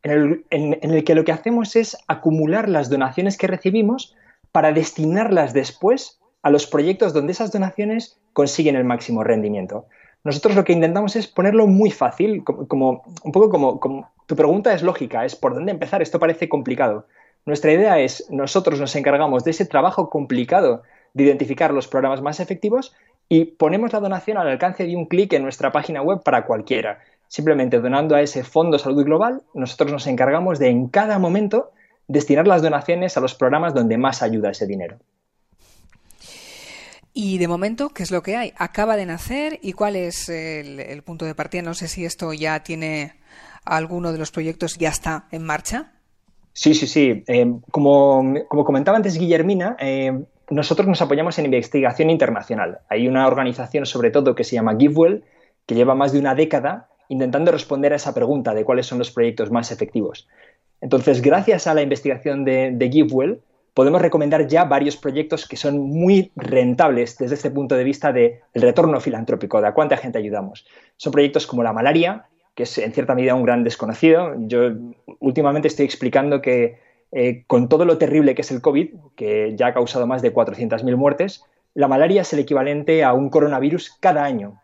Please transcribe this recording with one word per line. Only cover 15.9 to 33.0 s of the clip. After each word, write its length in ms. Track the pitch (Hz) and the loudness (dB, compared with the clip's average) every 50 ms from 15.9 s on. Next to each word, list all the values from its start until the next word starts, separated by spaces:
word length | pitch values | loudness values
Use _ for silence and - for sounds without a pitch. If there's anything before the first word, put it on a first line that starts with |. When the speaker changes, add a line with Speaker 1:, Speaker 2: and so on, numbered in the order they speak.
| 196 190 160 | -2 -2 -2
Speaker 1:
esto 160 | - - 165 | -2 -2 0
parece 280 | 170 160 160 - 175 | 0 0 0 -2 -4
complicado. 600 | 160 - 147 127 147 127 131 135 117 104 107 - _ _ _ _ _ _ _ - | -4 -4 -4 -2 -4 -2 -2 -2 -2 -2 -4 -10 _ _ _ _ _ _ _ -6
Nuestra 260 | 151 147 147 - 156 156 | -6 -4 0 2 2 4
idea 260 | 175 208 214 180 156 | 4 4 4 4 2
es, 280 | 135 123 - - - - | 2 0 -4 -8 -12 -8
nosotros 500 | - 139 135 139 - 190 175 170 151 139 | -6 -6 -4 -2 -2 0 0 0 -2 -2
nos 160 | 139 131 - | -4 -4 -4
encargamos 480 | 147 135 143 139 143 156 143 131 123 120 | -2 0 2 2 2 2 0 0 0 0
de 60 | 165 | -2
ese 160 | 160 - 190 | -2 -2 -2
trabajo 460 | - - 139 147 185 - - 170 - | 0 0 2 2 2 0 -2 -4 -2
complicado 720 | - 151 139 123 131 123 120 - 170 190 180 135 117 117 - _ _ _ _ _ - | -4 -6 -4 -2 -2 -2 0 2 2 2 2 2 0 -2 -6 _ _ _ _ _ 0
de 80 | 131 139 | 2 4
identificar 500 | 143 135 131 139 123 135 - 170 151 143 | 4 4 2 0 -4 -2 0 0 0 0
los 140 | 135 123 | -2 -4
programas 340 | - - 135 131 135 135 131 | -2 -2 -2 0 0 -2 -2
más 180 | 135 147 151 - | -6 -6 -6 -6
efectivos 540 | 180 - 196 165 - 208 226 262 262 - _ _ _ _ _ _ _ | -8 -8 -6 -4 -2 -2 0 -2 -2 -4 _ _ _ _ _ _ _
y 180 | - 160 160 165 | 2 2 2 2
ponemos 460 | 165 - - 160 156 180 202 233 226 | 2 0 0 0 2 2 0 -2 -2
la 100 | 226 208 | -2 -2
donación 360 | 202 190 190 185 - 214 214 | -2 -2 -4 -4 -4 -4 -2
al 100 | 196 170 | -2 0
alcance 380 | 143 131 127 - 185 185 - 185 | -2 0 0 -2 -2 -2 -4 -6
de 100 | 170 170 | -4 -4
un 120 | 175 160 | -6 -4
clic 260 | - 170 180 208 196 165 | -4 -2 -2 -2 0 0
en 80 | 139 | -2
nuestra 300 | 135 135 131 - - 135 | -2 -2 -6 -4 -2 -2
página 320 | - 151 143 - 156 139 139 | -2 -2 -4 -4 -6 -4 -2
web 180 | 165 196 180 | -2 -2 -2
para 240 | - 160 131 120 - | 0 0 0 0 0
cualquiera. 540 | - 117 110 104 - 127 113 107 107 101 - _ _ _ _ _ | 0 -4 -4 -2 -4 -4 -2 -4 -6 -8 -10 _ _ _ _ _
Simplemente 520 | - - - 147 156 156 139 131 123 127 117 | -14 -8 -2 0 2 2 2 2 2 0 0
donando 340 | 117 123 135 143 147 156 151 | 0 0 0 0 2 2 2
a 80 | 143 | 2
ese 220 | 147 143 - 135 123 | 2 0 -2 -8 -6
Fondo 340 | - - 156 165 175 151 | -2 0 0 2 2 2
Salud 260 | - - 135 135 143 139 | 0 0 0 0 0 2
Global, 380 | 147 156 165 214 240 254 269 - _ - | 2 2 2 2 0 -2 -6 -12 _ -10
nosotros 360 | 143 127 123 - - 151 143 | -8 -8 -4 -2 -2 -2 -2
nos 140 | 147 139 127 | -2 -6 -4
encargamos 540 | 143 127 120 147 139 143 165 180 185 170 139 | -2 0 2 2 2 2 0 0 -2 0 2
de 100 | 143 127 | 2 2
en 200 | 120 120 131 127 | 2 2 0 0
cada 280 | - 202 214 214 208 | 0 0 2 2 0
momento 540 | 190 185 170 175 208 214 202 208 233 285 - _ _ _ _ _ _ _ | 0 0 2 0 0 0 0 0 -2 -2 -4 _ _ _ _ _ _ _
destinar 400 | - 139 147 147 - 139 147 170 | -2 -2 0 2 2 2 4 6
las 140 | 202 185 170 | 6 4 4
donaciones 560 | 156 160 151 143 - - 170 175 | 4 2 0 0 0 -2 -2 -2